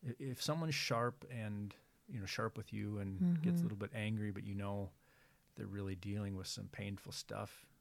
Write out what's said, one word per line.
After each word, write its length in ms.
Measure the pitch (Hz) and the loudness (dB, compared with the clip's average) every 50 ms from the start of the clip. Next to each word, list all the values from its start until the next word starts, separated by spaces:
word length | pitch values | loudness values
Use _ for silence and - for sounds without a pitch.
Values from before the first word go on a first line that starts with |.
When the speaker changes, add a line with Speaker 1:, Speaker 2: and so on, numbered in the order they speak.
| - | -8
Speaker 1:
i-, 80 | 131 117 - | -8 -6 -4
if 240 | 139 135 123 - - | -4 -6 -4 -2 0
someone's 320 | - 151 165 165 160 143 | 0 0 2 2 0 2
sharp 500 | 143 - - 120 117 120 120 117 - - - | 0 2 2 4 4 4 2 0 -2 -8 -8
and, 440 | 127 117 110 107 104 104 104 101 101 - - - _ _ _ - | -6 -4 -2 -2 -2 -2 -4 -6 -8 -12 -18 -20 _ _ _ -8
you 120 | 165 117 | -6 -6
know, 60 | 98 | -4
sharp 300 | 95 - - 113 110 - | -2 0 0 0 0 0
with 160 | 113 107 - - | -4 -6 -6 -4
you 260 | 104 104 104 107 104 | -4 -2 -2 0 0
and 420 | 101 98 95 95 185 175 175 165 156 | 0 -2 2 4 6 6 8 6 6
gets 40 | |
a 20 | 175 175 | 6 6
Speaker 2:
Mm-hmm. 60 | 175 170 | 6 4
Speaker 1:
little 160 | 113 107 98 | 2 2 0
bit 120 | 104 - - | -2 -2 0
angry, 360 | 113 107 107 110 107 107 104 | 0 2 2 2 2 2 0
but 140 | 98 104 101 | 0 -2 -2
you 100 | 104 101 | -2 -2
know 360 | 101 101 101 101 101 98 95 - - - - - - - - - _ _ - _ | 0 0 0 0 0 -2 -4 -6 -12 -20 -20 -20 -20 -20 -20 -20 _ _ -14 _
they're 100 | - 104 | -8 -6
really 280 | 98 98 101 98 98 95 | -4 -4 -2 -2 -2 -2
dealing 420 | 90 90 101 101 107 104 101 98 | -2 -2 -2 0 0 0 0 -2
with 100 | 92 92 | -2 -2
some 220 | - - - 98 95 | -4 -4 -4 -6 -6
painful 440 | - - 104 101 101 98 - - - | -6 -4 -4 -2 -4 -4 -6 -8 -8
stuff, 520 | - - - 104 101 107 101 - - - - - - | -8 -6 -6 -4 -4 -4 -6 -8 -14 -20 -20 -20 -20